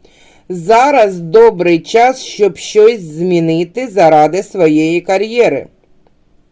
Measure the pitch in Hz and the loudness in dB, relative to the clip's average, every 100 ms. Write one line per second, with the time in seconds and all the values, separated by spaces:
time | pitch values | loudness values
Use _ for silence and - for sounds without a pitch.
0 | _ _ _ _ - 185 165 226 269 285 | _ _ _ _ -14 -8 0 2 2 2
1 | 208 185 165 214 226 180 175 165 - 226 | 0 -2 0 4 4 2 0 -2 0 0
2 | 240 262 - - 202 - - 208 214 240 | 0 0 -10 -2 -2 -2 -4 2 2 2
3 | 165 151 180 175 165 160 175 240 254 196 | -6 -8 -2 -2 0 -2 -4 -8 -6 0
4 | 165 156 151 175 185 196 160 156 160 170 | 2 4 2 -2 -6 -2 0 0 0 -2
5 | 170 190 220 240 208 139 - _ _ _ | -2 -4 -2 -2 -2 -2 -8 _ _ _
6 | _ _ _ _ _ | _ _ _ _ _